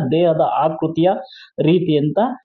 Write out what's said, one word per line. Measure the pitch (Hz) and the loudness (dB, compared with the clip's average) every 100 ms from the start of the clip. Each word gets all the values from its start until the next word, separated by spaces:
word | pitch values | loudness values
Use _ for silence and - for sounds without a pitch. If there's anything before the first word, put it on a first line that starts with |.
| 135 | 0
ದೇಹದ | 156 175 160 | 0 2 2
ಆಕೃತಿಯ | - - 160 160 160 160 175 220 - - - - | 0 0 -2 -2 -4 0 0 0 -6 -20 -12 -2
ರೀತಿ | 151 175 165 151 | 0 2 2 0
ಅಂತ | 147 170 240 254 | 0 0 -2 -4